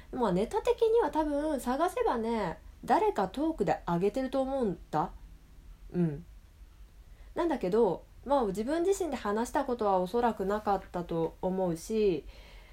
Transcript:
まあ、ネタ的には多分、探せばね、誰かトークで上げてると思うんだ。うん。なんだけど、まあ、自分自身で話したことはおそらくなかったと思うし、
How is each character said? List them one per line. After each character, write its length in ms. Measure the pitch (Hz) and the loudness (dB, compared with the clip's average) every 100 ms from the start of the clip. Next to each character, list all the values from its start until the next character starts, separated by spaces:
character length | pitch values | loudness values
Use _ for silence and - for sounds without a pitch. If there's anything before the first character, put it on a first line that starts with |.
| - | -10
ま 160 | 254 233 | -2 2
あ、 40 | |
ネ 140 | 180 226 | 2 0
タ 140 | 427 | 0
的 220 | 466 480 | 0 2
に 180 | 453 466 | 4 4
は 100 | 466 | 4
多 140 | 302 | 2
分、 360 | 311 285 311 277 | 0 0 0 -2
探 280 | 240 269 349 | -2 0 0
せ 140 | 480 | 2
ば 160 | 453 254 | 0 0
ね、 400 | 226 233 185 - - - | 0 -2 -2 -6 -12 -12
誰 280 | 175 277 427 | 2 4 4
か 160 | - 190 | 2 -2
ト 240 | - 320 | -2 -2
ー 20 | |
ク 100 | 320 | 0
で 160 | 170 - - | 0 0 0
上 140 | 175 | 0
げ 100 | 196 | 0
て 100 | 233 | 0
る 80 | 262 | -2
と 140 | 269 | -2
思 200 | 262 269 | -2 0
う 40 | 233 | -2
ん 120 | 165 - | -2 -4
だ。 200 | 151 165 - - - - - - - - | -2 -2 -6 -18 -20 -20 -20 -20 -20 -6
う 60 | 180 | 0
ん。 260 | 170 147 175 - - - - - - - - - - | 0 0 -10 -20 -20 -20 -20 -20 -20 -20 -20 -20 -10
な 100 | - | -2
ん 40 | 339 | 0
だ 100 | 277 | 0
け 120 | 185 | 2
ど、 340 | 214 226 - - - | 4 4 2 -6 -16
ま 160 | - 277 | 0 2
あ、 60 | 220 | 2
自 180 | 185 | 0
分 200 | 226 320 | -2 2
自 180 | 349 392 | 2 2
身 80 | 339 | 0
で 60 | 247 | -2
話 320 | 214 208 240 | -2 -2 0
し 40 | |
た 120 | 302 | -2
こ 120 | 269 240 | -2 0
と 100 | 208 | 2
は 120 | 190 | 2
お 80 | 180 | 2
そ 140 | 240 | 2
ら 140 | 240 | 0
く 100 | 220 | 0
な 160 | 190 208 | -2 -2
か 160 | 214 196 | 0 -2
っ 60 | - | -2
た 120 | 180 | -8
と 320 | 175 170 160 - | -4 -2 -2 -2
思 280 | 185 190 185 | -4 0 0
う 80 | 165 | -2
し、 480 | - 220 208 156 - - - - - | -2 2 2 2 -4 -16 -20 -20 -20